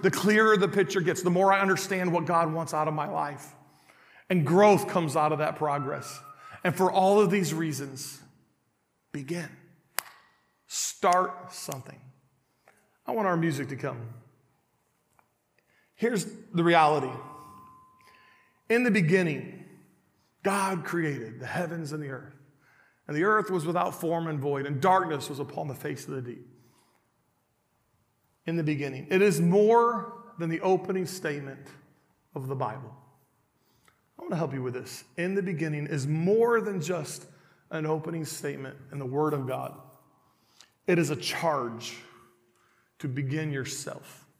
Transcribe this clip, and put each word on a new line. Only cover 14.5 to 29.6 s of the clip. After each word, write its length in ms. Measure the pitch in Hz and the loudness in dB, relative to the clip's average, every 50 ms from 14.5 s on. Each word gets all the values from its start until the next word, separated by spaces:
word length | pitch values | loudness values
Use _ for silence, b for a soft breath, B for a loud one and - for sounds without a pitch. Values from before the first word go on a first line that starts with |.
| _ _ _ _ _ _ _ _ _ _ _ _ _ _ _ _ _ _ _ _ _ _ _ _ _ _ _ _ _ | _ _ _ _ _ _ _ _ _ _ _ _ _ _ _ _ _ _ _ _ _ _ _ _ _ _ _ _ _
Here's 320 | - 214 240 254 196 - - - - - - - | -2 -2 0 0 -2 -4 -6 -10 -14 -14 -4 -2
the 100 | 170 170 | 2 4
reality. 480 | 170 170 165 156 147 151 147 135 127 123 - - - - - - - - - - - - - _ _ _ b b b b b b b b b b b b b b - | 6 6 8 8 6 6 4 0 -2 -6 -10 -14 -16 -18 -18 -20 -20 -20 -20 -20 -20 -20 -20 _ _ _ b b b b b b b b b b b b b b 0
In 160 | 226 240 247 | 2 2 4
the 60 | 240 | 4
beginning, 720 | 202 214 175 151 180 190 180 160 143 127 - - - - - - - - _ _ _ _ _ _ _ _ _ _ _ _ - | 4 4 4 4 4 4 2 2 -2 -4 -8 -10 -14 -16 -18 -20 -20 -20 _ _ _ _ _ _ _ _ _ _ _ _ -2
God 420 | 196 196 202 190 190 190 170 - | -2 0 0 0 0 -2 -2 -4
created 560 | - 175 170 160 151 139 127 113 110 120 127 | -4 -2 -2 -2 -2 -2 -4 -8 -10 -12 -12
the 60 | 127 | -10
heavens 460 | 107 - 170 180 156 170 165 160 139 151 | -8 -6 -4 -4 -4 -6 -8 -8 -8 -8
and 100 | 151 147 | -8 -8
the 80 | 139 | -8
earth. 240 | 135 120 - - - - _ _ _ b b b b b b b b b b - | -10 -12 -12 -16 -20 -20 _ _ _ b b b b b b b b b b -4
And 80 | 147 | 0
the 80 | 151 180 | 2 4
earth 260 | 208 214 214 196 - | 4 4 4 2 0
was 160 | 185 180 147 | -2 -2 0
without 340 | 170 170 180 175 180 139 - | 0 0 0 0 0 -2 -4
form 280 | 175 160 170 170 165 160 | -2 -2 -2 -2 -2 -2
and 100 | 156 143 | -4 -2
void, 280 | 131 147 139 139 139 | -2 -2 -2 -2 -2
and 140 | 143 147 131 | -2 -2 0
darkness 480 | 156 190 185 190 185 165 156 139 127 - | 4 4 4 4 4 2 -2 -4 -6 -6
was 120 | 143 131 | -8 -8
upon 260 | 143 - - - 160 | -8 -8 -8 -8 -8
the 80 | 143 123 | -8 -8
face 320 | - - 147 139 - - | -8 -8 -8 -8 -8 -10
of 80 | - 143 | -10 -10
the 80 | 135 123 | -8 -8
deep. 240 | 120 117 - - - - b b b b b b b b b b _ _ _ _ _ _ _ _ _ _ _ _ _ _ _ _ _ _ _ _ _ _ _ _ _ _ _ _ | -10 -12 -14 -16 -20 -20 b b b b b b b b b b _ _ _ _ _ _ _ _ _ _ _ _ _ _ _ _ _ _ _ _ _ _ _ _ _ _ _ _
In 80 | 165 165 | -4 -4
the 80 | 170 156 | -2 0
beginning. 460 | 156 151 135 143 139 127 131 - - | 0 -2 -2 -4 -6 -6 -8 -4 0
It 100 | 190 185 | 2 4
is 200 | 202 208 165 160 | 6 6 4 4
more 720 | 170 170 180 208 | 4 4 6 6